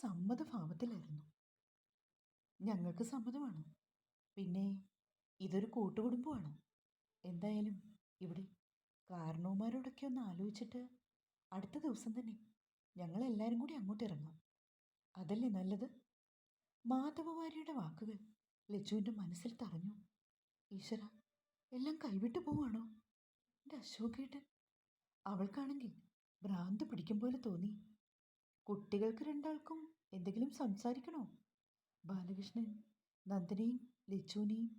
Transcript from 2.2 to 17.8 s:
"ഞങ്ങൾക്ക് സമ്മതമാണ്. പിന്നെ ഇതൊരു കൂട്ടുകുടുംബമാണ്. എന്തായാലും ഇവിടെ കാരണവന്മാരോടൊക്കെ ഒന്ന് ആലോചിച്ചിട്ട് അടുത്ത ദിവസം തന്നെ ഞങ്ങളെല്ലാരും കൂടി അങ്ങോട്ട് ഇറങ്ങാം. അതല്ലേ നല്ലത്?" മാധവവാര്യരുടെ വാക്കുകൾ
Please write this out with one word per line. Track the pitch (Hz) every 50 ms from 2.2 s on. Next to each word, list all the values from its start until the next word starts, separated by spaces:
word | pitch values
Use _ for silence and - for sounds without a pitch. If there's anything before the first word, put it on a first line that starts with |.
| _ _ _ _ _ _ _ -
"ഞങ്ങൾക്ക് | 185 214 214 180 170 175 160 - 233
സമ്മതമാണ്. | - - 262 220 240 240 285 294 254 180 156 156 - - - _ _ _ _ _ _ _ _ _ _ _
പിന്നെ | 202 196 180 175 190 196 202 196 196 - - _ _ _ _ _ _ _ _ _ -
ഇതൊരു | 190 170 165 196 202
കൂട്ടുകുടുംബമാണ്. | 226 - 240 220 190 - 220 214 247 240 247 247 311 294 226 165 147 147 - - _ _ _ _ _ _ _ _ _ _ _ -
എന്തായാലും | 180 175 170 180 208 214 214 208 214 202 185 - - - - _ _ _ -
ഇവിടെ | 185 170 175 165 190 - - _ _ _ _ _ _ _ _ _ _ -
കാരണവന്മാരോടൊക്കെ | 185 175 160 160 160 160 175 185 196 196 220 233 240 262 254 262 247 - 277
ഒന്ന് | 277 247 262
ആലോചിച്ചിട്ട് | 240 196 175 170 190 214 214 - 240 226 - 247 247 247 - - _ _ _ _ _ _ _ _ _ _ 190
അടുത്ത | 190 190 - - 294
ദിവസം | 302 311 220 - - 226 214
തന്നെ | 240 254 226 208 - - - - _ _ _ _ _ _ _ -
ഞങ്ങളെല്ലാരും | 180 175 165 165 202 254 262 226 208 214 233 240 233
കൂടി | 262 302 320
അങ്ങോട്ട് | 285 202 190 214 214 240
ഇറങ്ങാം. | 202 175 143 151 156 - - - _ _ _ _ _ _ _ _ _ _ _ _ _ -
അതല്ലേ | 185 185 156 202 220 247 254
നല്ലത്?" | 202 185 185 185 202 190 240 269 - - - _ _ _ _ _ _ _ _ _ _ _ _ _ _ _ -
മാധവവാര്യരുടെ | 233 262 262 269 302 302 339 320 320 330 330 330 320 311 311 311 320 311
വാക്കുകൾ | 262